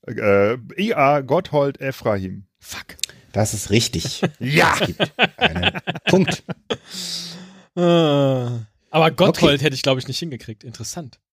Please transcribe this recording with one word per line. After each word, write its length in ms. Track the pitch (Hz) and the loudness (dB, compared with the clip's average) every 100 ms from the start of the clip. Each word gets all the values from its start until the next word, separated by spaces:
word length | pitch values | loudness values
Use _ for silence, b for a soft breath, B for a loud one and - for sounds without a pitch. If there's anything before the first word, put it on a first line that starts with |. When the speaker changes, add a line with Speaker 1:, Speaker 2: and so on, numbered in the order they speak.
| - | -10
Speaker 1:
Äh, 460 | 117 107 101 101 123 113 - | -2 2 4 4 0 -8 -6
I 160 | 214 | -2
A 260 | 156 139 147 | 2 2 2
Gotthold 600 | 131 160 185 147 143 139 | 0 -2 0 0 0 -2
Ephraim. 640 | 139 - 117 104 95 98 98 _ | -8 -4 -2 -2 -4 -10 -16 _
Speaker 2:
Fuck. 380 | - - - - - B B | -16 -16 -16 -10 -10 B B
Speaker 3:
Das 200 | 98 107 | -2 -2
ist 160 | 104 - | -4 0
richtig. 520 | 104 - - - - 165 | 0 0 -4 -6 -4 -6
Speaker 1:
<laughs> 80 | - | -4
Ja! 380 | 123 156 165 - | 0 2 4 2
Speaker 3:
Es 80 | 180 | -2
gibt 240 | - 180 - 247 - | -2 -6 -2 -4 0
einen 340 | 240 185 202 180 - 165 - | -2 0 -4 -4 -10 -6 2
Punkt. 400 | 185 185 - - - _ - B B B B B B B B B - | 2 2 -2 -8 -14 _ -10 B B B B B B B B B 0
Speaker 2:
Äh, 60 | |
aber 1300 | 175 170 160 143 139 131 120 120 110 _ _ 156 160 | 4 6 4 4 2 2 -2 -6 -10 _ _ 2 2
Gotthold 440 | 151 170 - 160 143 | 4 2 6 4 4
Speaker 3:
Okay. 100 | 151 | 0
Speaker 2:
hätte 100 | 135 | 0
ich, 60 | |
glaub 160 | - 131 | 0 0
ich, 100 | 127 | -2
nicht 120 | 131 | -8
hingekriegt. 440 | 170 120 - 107 | -8 -10 -12 -16
Interessant. 560 | 123 110 113 - 139 _ _ | -16 -14 -12 -12 -14 _ _